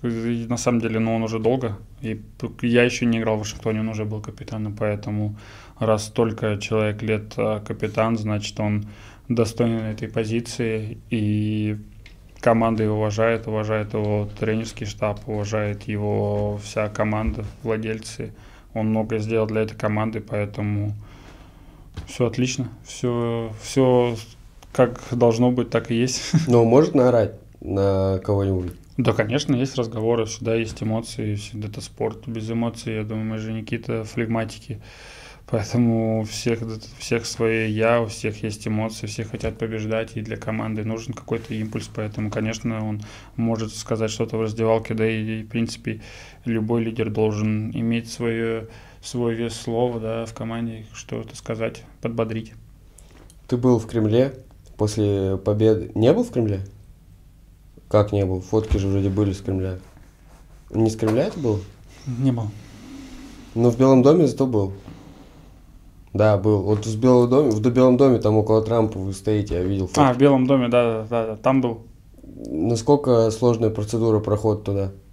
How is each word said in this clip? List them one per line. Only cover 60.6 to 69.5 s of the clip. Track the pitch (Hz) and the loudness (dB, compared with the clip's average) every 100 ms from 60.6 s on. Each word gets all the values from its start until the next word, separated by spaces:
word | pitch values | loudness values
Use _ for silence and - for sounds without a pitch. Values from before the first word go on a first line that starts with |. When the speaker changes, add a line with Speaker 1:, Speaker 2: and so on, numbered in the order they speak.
| - | -8
Speaker 2:
Не | - 113 | 0 0
с | 110 | 2
Кремля | 110 113 175 | 0 2 0
это | 190 | -2
был? | 127 101 95 - - - - 120 | -2 -2 -4 -18 -20 -16 -10 -2
Speaker 1:
Не | 135 | 0
был. | 120 104 - - - - - - - - - - | 0 -4 -8 -18 -20 -18 -18 -16 -16 -18 -18 -10
Speaker 2:
Но | 113 120 | 2 2
в | 113 | 6
Белом | 131 131 | 6 8
доме | 127 165 147 | 8 8 6
зато | 117 135 | 2 0
был. | 113 98 98 - - - - - - - - - - - - - | 2 0 -4 -16 -20 -20 -20 -20 -20 -20 -20 -20 -20 -20 -20 -10
Да, | 95 107 104 | 2 4 4
был. | 104 104 | 4 2
Вот | 95 107 110 | 4 0 0
в | 107 | 2
Белом | 127 123 120 | 6 6 6
доме, | 127 147 | 6 4
в | 107 | 4
Белом | 113 120 127 123 | 2 6 6 8
доме | 135 117 | 6 6
там | 107 107 | 4 2
около | 101 110 | 4 4
Трампа | 110 117 110 98 | 4 2 2 -2
вы | 95 | -6
стоите, | 95 - 107 101 | -6 0 0 0